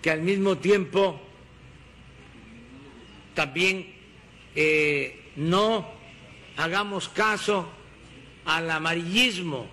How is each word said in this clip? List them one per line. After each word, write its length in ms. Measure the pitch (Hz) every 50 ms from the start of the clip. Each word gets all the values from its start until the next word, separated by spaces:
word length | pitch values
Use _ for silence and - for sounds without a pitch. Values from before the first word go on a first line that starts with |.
que 100 | - 160
al 100 | 160 156
mismo 360 | 160 180 202 196 196 196 185
tiempo 600 | - - 185 208 202 185 - 165 190 196 185 156 143 - - - - - - - - - - - - - - - - - - - - - - - 117 110 - 113 117 - - - - - - - - - - - - - - -
también, 600 | - 156 143 131 165 180 190 190 190 180 - - - - - - - - - - - - - -
eh, 760 | 151 156 156 156 151 151 151 147 143 135 127 - - - - -
no 520 | 139 147 165 175 196 208 220 226 214 175 - - - - - - - - - - - - - -
hagamos 520 | - 156 165 175 196 208 202 202 185 - -
caso 580 | - - 214 214 208 196 - - 208 190 170 165 - - - - - - - - - - - - - - -
al 240 | 160 156 165 165 165
amarillismo. 960 | 160 156 156 165 165 170 170 170 190 226 254 254 202 175 180 165 143 127 113 -